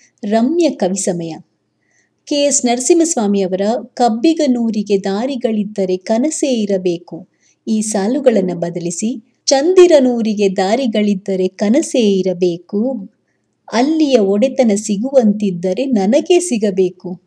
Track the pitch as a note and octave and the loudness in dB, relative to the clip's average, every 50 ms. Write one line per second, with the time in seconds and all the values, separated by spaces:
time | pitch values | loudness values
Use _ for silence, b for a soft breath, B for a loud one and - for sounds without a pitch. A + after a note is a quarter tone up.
0 | b b b b - G3+ G#3 A3+ A#3 C4 E4 F4 E4+ D4 - - G3 F3+ F#3+ G3 | b b b b -6 -2 0 0 0 0 2 2 0 0 0 -2 -4 -4 -2 -2
1 | - G#3 F3+ E3+ E3 E3 D#3+ D#3+ - _ _ _ _ _ _ _ _ _ _ _ | -4 -4 -4 -4 -6 -10 -10 -14 -16 _ _ _ _ _ _ _ _ _ _ _
2 | _ _ _ _ _ - D4 C#4+ C#4+ C#4+ B3+ - - A#3+ A#3+ B3 B3+ - F4 E4+ | _ _ _ _ _ -4 -2 0 0 0 0 0 0 -2 -2 0 2 2 4 4
3 | E4 D#4+ - B3 G#3+ G3+ G3+ G3 G3 F3+ F#3 F#3 G3 G#3 A#3 B3+ - - - - | 2 0 0 -2 0 0 0 0 0 -2 -2 -2 -2 -2 -2 -4 -6 -6 -2 0
4 | B3 A#3 A3 A#3 A#3 E4 D#4+ E4 D#4 C#4 B3 A#3+ A#3 A3+ G#3 G#3+ G3+ G3+ G#3 G3 | 0 2 2 2 2 2 2 2 2 0 2 0 0 -2 -2 -2 -2 0 0 -2
5 | F#3+ G3 G3 G3+ A#3+ C4+ C#4+ A#3+ - A#3 A3+ G#3+ G3+ G#3 - - F#3+ F#3 F#3 F#3 | 0 -2 -4 -2 -2 -4 -4 -4 -4 -2 -2 -2 -4 -4 -4 -4 -2 -2 -2 -2
6 | - - A3 A3+ B3+ D#4+ D#4 - - C#4+ B3+ A3+ G#3 G3 G3 F#3 F3+ F3+ E3+ E3+ | -2 -2 -2 0 0 -2 -2 -2 -2 -2 0 0 0 -2 -2 -2 -2 -2 -4 -4
7 | - - E3+ D#3+ F3+ _ _ _ _ _ _ _ - - A3 A3 G#3+ - - G#3 | -6 -12 -16 -16 -16 _ _ _ _ _ _ _ -6 -4 -2 -2 -2 -2 -2 -2
8 | F#3+ G#3 C4 D4 B3+ B3+ A3+ G3+ F3+ F3+ F3 E3 E3+ E3+ E3+ F3 E3+ E3+ E3+ - | -2 -2 -2 0 2 2 2 2 0 -2 -4 -4 -6 -6 -6 -6 -6 -8 -6 -6
9 | G#3+ A3 C4+ D#4 - _ _ _ _ - D4 C4+ C#4 E4+ F#4 F#4 F4+ F4 E4 C#4+ | -6 -6 -6 -8 -12 _ _ _ _ 0 0 2 2 4 6 6 6 6 6 4
10 | C4 B3+ A#3+ A#3 A3 A3 G#3 G3+ G#3 G3 F#3 G3 F#3+ F#3+ A3 C4+ C#4 A#3+ G#3 A3 | 2 2 0 0 -2 -2 0 0 0 0 0 0 -2 0 0 0 0 0 0 0
11 | G#3 G#3 G3+ F#3+ - - G3 F#3 F#3 F#3 - - G#3+ G3+ A3+ D4 D#4+ - - C4+ | 0 0 0 -2 -4 -4 -2 -2 -2 -2 -2 -2 0 2 2 2 0 0 0 0
12 | A3+ G3+ G3 F#3+ F3+ F#3+ F3+ F3 F#3 F3+ E3+ E3+ - _ - G#3 A3 C4 C4 G#3+ | 2 2 2 2 0 -2 -2 0 0 0 -2 -2 -8 _ -4 -2 -2 -2 -4 -6
13 | F#3+ - _ _ _ _ _ _ _ _ _ _ _ - - A3 B3+ D4 D#4+ D#4 | -10 -14 _ _ _ _ _ _ _ _ _ _ _ -4 -2 0 0 2 2 2
14 | D#4 C#4 C4 A#3 G3+ F#3+ G3+ G#3 A3 C4+ C4+ - B3+ A3+ G3+ G#3 - - G#3 F#3+ | 2 4 4 4 4 4 2 2 0 0 2 2 2 2 2 0 -2 -2 -4 -4
15 | A3+ C4+ C#4+ C4+ A#3 G#3 G3+ G#3 G#3+ G3 F3+ E3+ E3+ F#3+ F#3 G#3 C4 C4+ B3+ G3+ | -2 0 2 4 4 4 2 2 0 -2 -2 -2 -2 -2 -2 -2 -2 0 0 0
16 | F#3+ G3 A#3+ D#4 D#4+ - F4+ F4 F4 F4+ B3+ G#3+ G3+ G#3 F#3 F#3+ F#3+ F3+ F#3 _ | 2 2 2 2 4 4 2 2 2 0 -2 -2 -2 0 0 0 0 0 -2 _
17 | - F3 F3+ - _ | -14 -14 -14 -14 _